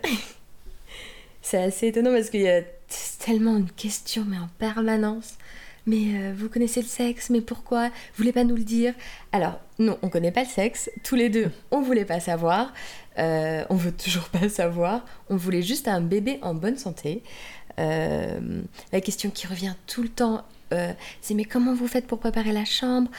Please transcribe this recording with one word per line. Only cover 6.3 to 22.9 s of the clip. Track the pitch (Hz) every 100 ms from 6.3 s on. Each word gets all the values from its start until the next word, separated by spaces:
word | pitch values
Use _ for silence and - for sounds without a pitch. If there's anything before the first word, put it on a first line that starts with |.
| 196
vous | 220
connaissez | 233 233 247
le | 240
sexe, | - 240 240 -
mais | 240
pourquoi ? | 226 240 - 240 240
Vous | 240 - -
voulez | 226
pas | 247
nous | 240 233
le |
dire ? | 214 233 240 247 - - -
Alors, | 196 170 175 - -
non, | 220 -
on | 185
connaît | 175 170
pas | 214
le | 254
sexe. | - 214 - - -
Tous | -
les | 254 240
deux, | 220 185 - -
on | 277
voulait | 262 240
pas | 196 170
savoir. | 175 170 170 185 262 - - - - -
Euh, | 165 160 156 156 -
on |
veut | 190 175
toujours | 170 185 180 165
pas | 180 202
savoir. | 208 170 170 170 233 - - -
On | 190
voulait | 180 175
juste | 180 294 240
un | 185
bébé | 170 202 214 277
en | 175
bonne | 160 190 269
santé. | 190 160 147 202 - - - - - -
Euh, | 160 160 160 107 - - - 87 - - -
la | 190
question | 190 - 202
qui | - -
revient | 180 190 185 -
tout | -
le | 233
temps, | - 233 220 - - -
euh, | 175 175 180 - -
c'est « | -
Mais | 214 214
comment | 254 247
vous | 247 247
faites | 254 247
pour | 226
préparer | 226 220 214
la | 214 214
chambre | - 254